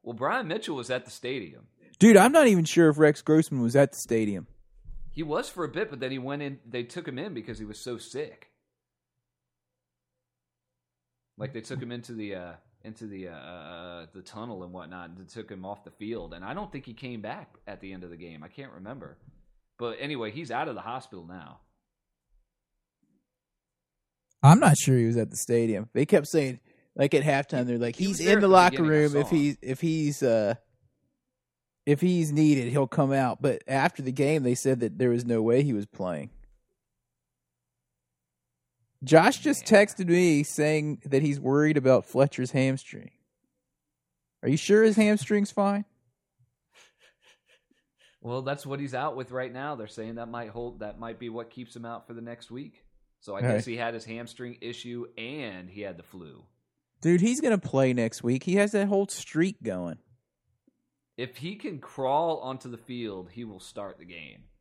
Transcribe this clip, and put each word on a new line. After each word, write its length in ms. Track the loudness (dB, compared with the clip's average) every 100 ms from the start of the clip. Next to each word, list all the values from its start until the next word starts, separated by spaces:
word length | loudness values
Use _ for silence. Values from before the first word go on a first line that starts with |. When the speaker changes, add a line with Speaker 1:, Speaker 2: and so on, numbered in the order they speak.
Speaker 1:
Well, 80 | -14
Brian 320 | -6 -4 -4 -4
Mitchell 300 | -8 -6 -8
was 120 | -4
at 140 | -6
the 60 | -6
stadium. 560 | -12 -8 -8 -10 -16 _ _ _ _
Speaker 2:
Dude, 180 | 10 10
I'm 140 | 10
not 160 | 8 6
even 180 | 6
sure 240 | 4 6 6
if 80 | 8
Rex 240 | 4 4
Grossman 380 | 4 4 4 -2
was 140 | 2
at 160 | 4 4
the 80 | 0
stadium. 480 | -2 -2 0 -4 -10 -20 _ -20 -16 -12 -10
Speaker 1:
He 140 | -10
was 240 | -6 -6 -6
for 160 | -8
a 40 | -6
bit, 220 | -6 -8
but 80 | -6
then 140 | -8
he 60 | -8
went 240 | -8 -8
in. 180 | -8 -12
They 200 | -10 -10
took 240 | -8 -10 -10
him 100 | -10
in 160 | -10
because 240 | -10 -12 -12
he 60 |
was 180 | -12 -12
so 160 | -12 -12
sick. 520 | -10 -12 -12 -14 -20 _ _ _ _ _ _ _ _ _ _ _ _ _ _ _ _ _ _ _ _ _ _ _ _ _ _ _ _ -12
Like, 140 | -10
they 80 | -10
took 200 | -10 -10
him 80 | -10
into 220 | -12 -12
the, 220 | -12 -10
uh, 180 | -10 -14 -18 _ _
into 220 | -20 -16 -14
the, 220 | -12 -14
uh, 40 |
uh, 760 | -16 -18 -18 -16 -16 -16 -16 -18
the 100 | -20
tunnel 400 | -20 -16 -14 -14
and 100 | -14
whatnot, 360 | -16 -16 -16 -16
and 80 | -18
they 60 |
took 260 | -18 -16 -16
him 140 | -14
off 200 | -12 -14
the 60 | -16
field. 440 | _ -10 -10 -12
And 100 | -14
I 80 | -12
don't 160 | -12 -12
think 140 | -14
he 100 | -16
came 260 | -16 -14 -12
back 320 | -12 -12 -16 _ -18
at 140 | -16
the 120 | -16
end 120 | -16
of 60 | -16
the 60 | -18
game. 260 | -18 -18
I 60 | -20
can't 240 | -20 -20
remember. 440 | -18 -16 -16 -18 -20 -20 _ _ _ _ _
But 180 | -10 -8
anyway, 300 | -8 -6 -8
he's 180 | -8 -8
out 180 | -6 -6
of 60 |
the 60 | -8
hospital 440 | -10 -12 -14 -20 -18
now. 340 | -18 -20 -20 _ _ _ _ _ _ _ _ _ _ _ _ _ _ _ _ _ _ _ _ _ _ _ _ _ _ _ _
Speaker 2:
I'm 180 | 10 10
not 160 | 8 4
sure 180 | 4 2
he 100 | 2
was 100 | 0
at 140 | -2
the 60 | -6
stadium. 520 | 0 0 2 -2 -4
They 120 | -2 2
kept 220 | 2 2
saying, 320 | -2 -2 -8 _ _ _
like, 180 | -2 2
at 80 | 2
halftime, 420 | 2 0 -2 -4 -2
they're 120 | -2
like, 180 | -4 -2
Speaker 1:
He 100 | -4
Speaker 2:
"He's 120 | 0
Speaker 1:
was 80 | 2
there 80 | 4
Speaker 2:
in 40 |
the 60 | 8
Speaker 1:
at 20 |
the 40 |
Speaker 2:
locker 160 | 8 8 4
Speaker 1:
beginning, 60 | 2
I 20 | 4
Speaker 2:
room. 200 | 4 2
If 100 | 2
Speaker 1:
saw 20 |
him. 20 | 2
Speaker 2:
he's, 140 | 2 -2
if 180 | -8 -4
he's, 420 | -2 0 -2 0
uh, 320 | 2 2 2 -2 _ _ _ _ _ _ _ _ _ _ _ _ -2
if 140 | 2
he's 320 | 2 2 2
needed, 380 | 4 4 4 2
he'll 160 | -2 0
come 260 | 0 0
out." 300 | 2 0 -2
But 200 | -4 -4 -4
after 340 | 0 0 -2
the 100 | -6
game, 320 | 0 0 2
they 100 | 0
said 260 | 0 0 0
that 160 | -2 0
there 120 | 0
was 140 | 0
no 180 | 0 0
way 200 | 2 2
he 80 | 2
was 140 | -2 -6
playing. 440 | -8 -6 -6 -10 -16 -20 _ _ _ _ _ _ _ _ _ _ _ _ _ _ _ _ _ _ _ _ _ _ _ _ _
Josh 340 | 6 8 8 4
just 320 | -2 -2 4
Speaker 1:
Man. 160 | 6 6
Speaker 2:
texted 220 | 0 2
me 340 | 4 6 4
saying 600 | 2 0 2 2 -2 -6
that 180 | 0 2
he's 160 | 2 0
worried 380 | 0 2 4 4
about 280 | 4 4
Fletcher's 460 | 4 2 2 2 -2
hamstring. 600 | 0 0 -2 -8 -18 -20 _ _ _ _ _ _ _ _ _ _ _ _ _
Are 60 | -4
you 80 | -2
sure 260 | 4 6
his 140 | 6 4
hamstring's 540 | 4 2 0 0 0
fine? 320 | -2 -2 -2 -8 _ _ _ _ _ _ _ _ _ _ _ _ _ _ _ _ _ _ _ _ _ _ _
Speaker 1:
Well, 220 | -8 -6
that's 240 | -6 -8 -8
what 140 | -8
he's 140 | -6
out 220 | -6 -6 -6
with 140 | -8
right 220 | -8 -8
now. 240 | -8 -10 -10
They're 100 | -12
saying 300 | -12 -12 -12
that 100 | -12
might 240 | -12 -12
hold, 300 | -10 -12 -12
that 180 | -14 -12
might 220 | -14 -12
be 80 | -12
what 220 | -10 -12
keeps 240 | -16 -18 -14
him 80 |
out 220 | -14 -14 -14
for 80 |
the 60 | -16
next 300 | -14 -16 -16
week. 320 | -16 -16 _ _ _ _ _
So 140 | -12
I 20 | -4
Speaker 2:
All 60 |
Speaker 1:
guess 100 | -2
Speaker 2:
right. 100 | -2 -4
Speaker 1:
he 100 | -6
had 180 | -6
his 100 | -8
hamstring 540 | -12 -14 -14 -14 -14 -12
issue 460 | -14 -12 -12 -12 -12 -14
and 540 | -12 -12 -12 -12 -16
he 120 | -12
had 140 | -12 -12
the 60 |
flu. 400 | -18 -20 -20 -20 _ _ _ _ _ _
Speaker 2:
Dude, 200 | 2 4
he's 200 | 4 2
gonna 180 | 2 0
play 340 | 0 2 2
next 320 | 2 -2 -2
week. 180 | -2 -2
He 140 | 0 2
has 160 | 2
that 160 | 0 0
whole 180 | 0 -2
streak 560 | -8 -6 0 0 -2
going. 360 | -8 -6 -8 -10 _ _ _ _ _ _ _ _ _ _ _ -12
Speaker 1:
If 200 | -12 -10
he 160 | -12
can 240 | -10 -10 -12
crawl 600 | -14 -6 0 2 0 -2
onto 300 | -6 -10 -12
the 80 | -16
field, 520 | -12 -10 -8 -10 -14
he 140 | -14
will 160 | -16 -16
start 380 | -16 -12 -12 -14
the 60 |
game. 380 | -18 -18 -18 -20 -20 _